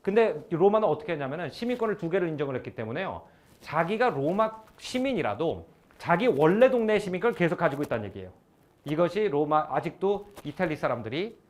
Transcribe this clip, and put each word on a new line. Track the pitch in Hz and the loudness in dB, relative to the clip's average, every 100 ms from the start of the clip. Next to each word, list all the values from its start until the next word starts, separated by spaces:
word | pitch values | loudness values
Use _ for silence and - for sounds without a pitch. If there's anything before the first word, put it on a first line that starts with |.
근데 | - 208 220 151 - | 2 2 2 0 -6
로마는 | 160 196 220 208 | 4 4 4 2
어떻게 | 151 - | 0 -4
했냐면은 | 160 135 160 160 | -6 -6 -6 -8
시민권을 | - 240 247 220 202 | -6 -4 -2 -2 -2
두 | 165 | -2
개를 | 190 175 | 0 0
인정을 | 151 139 127 | -2 -4 -4
했기 | - | -6
때문에요. | - 110 139 185 87 - _ _ - | -8 -6 -6 -6 -8 -14 _ _ -20
자기가 | - 151 170 214 247 | -4 -2 0 2 0
로마 | 139 143 196 220 220 - - | 2 -2 0 0 -2 -20 -18
시민이라도 | - 254 269 226 120 101 165 95 - _ _ _ | -6 -2 -2 0 -2 -2 -2 -4 -10 _ _ _
자기 | - 175 247 | 0 2 4
원래 | 139 156 202 262 | 6 6 8 6
동네의 | 254 214 208 | 6 2 2
시민권을 | 196 180 226 | 0 -2 -2
계속 | 180 170 170 | 2 0 2
가지고 | 165 139 | 0 0
있다는 | 143 117 104 | -4 -4 -4
얘기예요. | 98 92 - _ _ _ _ | -10 -14 -18 _ _ _ _
이것이 | 143 156 175 185 214 | -6 0 0 2 0
로마, | 143 151 151 151 | 2 2 2 2
아직도 | 139 143 - 190 202 - - | -4 -4 -2 -2 -2 -6 -12
이탈리 | 147 147 180 147 | -12 -4 -4 -2
사람들이 | 147 120 113 143 214 - | -2 -2 -4 -6 -8 -10